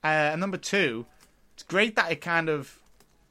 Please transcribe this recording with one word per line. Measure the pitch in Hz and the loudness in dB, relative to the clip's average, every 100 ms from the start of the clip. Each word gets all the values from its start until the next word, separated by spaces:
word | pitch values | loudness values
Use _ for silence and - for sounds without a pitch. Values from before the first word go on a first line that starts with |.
Uh, | 156 | 0
and | 156 151 160 | 2 2 0
number | 196 185 | -2 -4
two, | - 202 156 113 120 - - _ _ | -2 0 2 -2 -10 -18 -20 _ _
it's | - | -20
great | - 185 226 220 | -2 0 2 2
that | 170 | 0
it | 151 | -2
kind | 170 165 160 | 0 0 0
of | 147 - - _ _ _ _ _ | -2 -6 -18 _ _ _ _ _